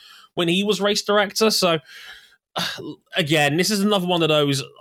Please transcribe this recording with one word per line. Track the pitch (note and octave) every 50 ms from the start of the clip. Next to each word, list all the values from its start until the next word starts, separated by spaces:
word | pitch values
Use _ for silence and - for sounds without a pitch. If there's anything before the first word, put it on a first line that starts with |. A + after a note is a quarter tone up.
| - - - - - - _
when | - F3+ E3+
he | F3 F#3 G3+
was | G#3 G3+ F3
race | G3 G#3 G#3 G#3 -
director. | - G#3 G#3 G3+ G3 - - A3 A3
So, | G#3 - - F3 E3 D#3+ - - - - - - - - - - _ _ _ _ - -
<sighs> | - - - - - B2 D3+ - _ _ -
again, | F3+ F3+ C3+ D#3+ D3+ D3 C#3+ C#3 E3
this | F3+ F3
is | G#3+ G3+
another | G3 G#3 G#3 G3 F3+ F3+
one | F#3 E3+ E3
of | D3+
those, | D#3 D3+ D3 C#3+ C#3 C3+ - - - -